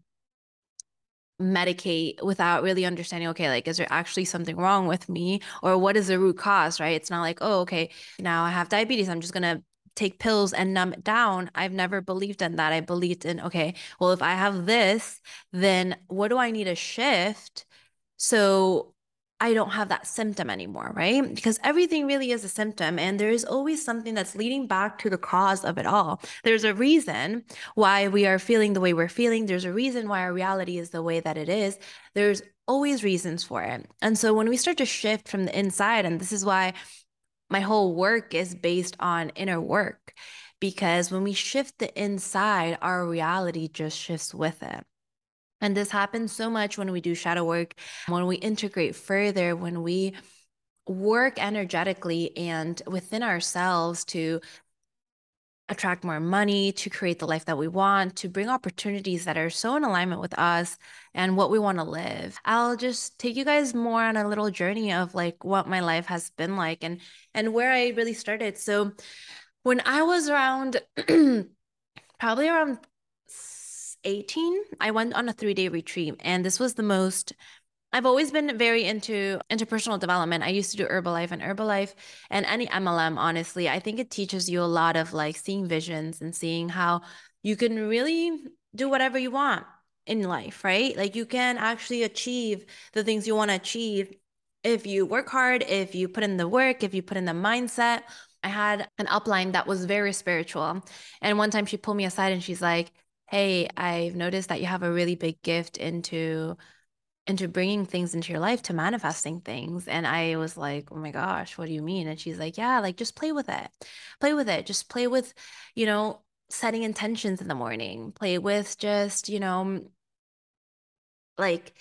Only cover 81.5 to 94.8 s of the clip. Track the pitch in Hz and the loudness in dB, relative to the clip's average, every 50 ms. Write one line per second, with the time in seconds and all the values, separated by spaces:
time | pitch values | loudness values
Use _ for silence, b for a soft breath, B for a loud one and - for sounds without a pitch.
81.5 | 196 208 220 214 202 196 202 196 - B B B B B B B - 202 - - | -4 -2 0 0 0 0 0 -4 -6 B B B B B B B -4 -2 0 0
82.5 | 208 240 247 - - 185 190 175 170 165 160 160 156 - 147 165 165 165 170 - | -2 -2 -2 -2 -2 0 0 2 2 2 2 0 0 0 0 0 0 0 -4 -4
83.5 | - 180 175 143 139 185 - 214 214 240 247 - - 208 196 185 196 185 175 185 | -4 -2 0 0 0 -2 -2 -4 -4 -6 -6 -6 -4 -6 -4 -4 -2 -4 -2 0
84.5 | 175 175 175 170 165 165 165 165 165 165 160 165 160 156 151 151 160 - - 196 | 0 0 2 2 4 4 4 4 4 2 0 -2 -2 -4 -4 -4 -4 -6 -6 -6
85.5 | 196 202 190 170 165 160 165 175 165 156 156 160 160 - 156 170 170 - 170 165 | -4 -4 -2 -2 -2 -2 -4 -4 -6 -6 -6 -6 -8 -10 -10 -10 -8 -6 -4 -4
86.5 | 165 170 170 170 175 185 175 175 175 175 B B B B B B B _ - 208 | -2 -2 -4 -4 -2 0 2 2 2 0 B B B B B B B _ -4 -4
87.5 | 214 208 240 226 226 220 214 214 226 240 262 311 330 330 339 339 320 285 269 - | 0 0 0 0 0 0 -2 0 0 0 2 2 0 0 0 -2 -2 -6 -8 -14
88.5 | - _ _ _ - 208 269 269 269 262 262 262 240 262 254 254 247 277 285 269 | -20 _ _ _ -6 -4 -2 0 2 2 2 2 0 0 -2 -2 0 0 2 2
89.5 | 208 - - - - _ _ _ _ _ - - 220 220 196 180 170 123 - - | 0 0 -4 -10 -20 _ _ _ _ _ -6 -2 -2 0 0 0 -2 -4 -6 -8
90.5 | - - - 190 185 208 254 262 - - 202 196 190 233 220 - 254 247 247 247 | -10 -4 0 2 2 2 2 0 0 -2 -4 -4 -2 -6 -6 -4 -2 0 0 0
91.5 | 240 - 220 226 233 233 - - 247 233 226 214 214 - - 247 247 247 233 220 | 0 0 -2 -2 -2 -4 -6 -4 -2 -2 -2 -2 -4 -6 -6 -4 -4 -2 -2 -2
92.5 | 208 196 - B B B B B B 214 202 220 220 214 196 220 214 214 214 208 | -4 -4 -8 B B B B B B -2 0 0 0 0 0 0 2 2 2 2
93.5 | 196 185 190 - - 233 233 220 208 196 196 196 - _ _ _ _ _ _ _ | 0 -2 -2 -4 -4 -4 -2 -2 -2 -2 -2 -4 -8 _ _ _ _ _ _ _
94.5 | _ _ - 233 233 214 | _ _ 0 0 0 0